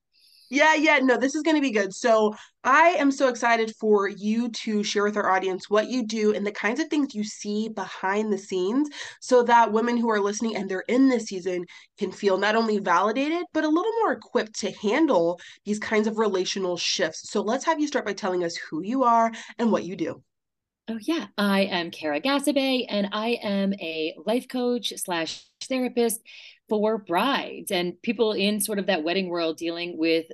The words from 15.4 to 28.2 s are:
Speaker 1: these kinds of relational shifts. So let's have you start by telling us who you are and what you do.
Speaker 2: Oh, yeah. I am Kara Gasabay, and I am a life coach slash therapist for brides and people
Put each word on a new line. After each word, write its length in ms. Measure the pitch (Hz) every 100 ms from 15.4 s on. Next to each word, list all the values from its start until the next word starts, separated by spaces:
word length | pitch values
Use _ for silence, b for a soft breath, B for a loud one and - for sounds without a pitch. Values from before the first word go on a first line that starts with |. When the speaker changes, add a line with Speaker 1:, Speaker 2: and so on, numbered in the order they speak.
| B B
Speaker 1:
these 140 | 196 208
kinds 280 | - 214 220
of 120 | 214
relational 580 | 214 185 185 202 185 170
shifts. 540 | - - 160 - -
So 100 | 208
let's 240 | 208 180
have 160 | - 320
you 60 | 294
start 180 | 202
by 80 | 208
telling 320 | 196 202 180
us 100 | 170 -
who 260 | - 156
you 220 | 190 269
are 280 | 240 233 226 226 B -
and 140 | 233
what 120 | 175
you 120 | 170 185
do. 260 | 160 - _ _ _ _ _ _ -
Speaker 2:
Oh, 100 | 226
yeah. 280 | 208 330 202 -
I 220 | 202 196
am 320 | 196 185 170
Kara 280 | - 156 147
Gasabay, 680 | 262 285 285 277 269 254 -
and 180 | 208 196
I 260 | 214 226 240
am 300 | 214 196 196
a 420 | 202 165 160 156 - 208
life 220 | 247 -
coach 440 | 254 247 240 - -
slash 480 | - 170 160 - - -
therapist 580 | - 262 247 240 233 226 B B B B -
for 300 | 214 214 220
brides 720 | - 175 247 220 143 135 175
and 300 | 185 180 -
people 300 | - 233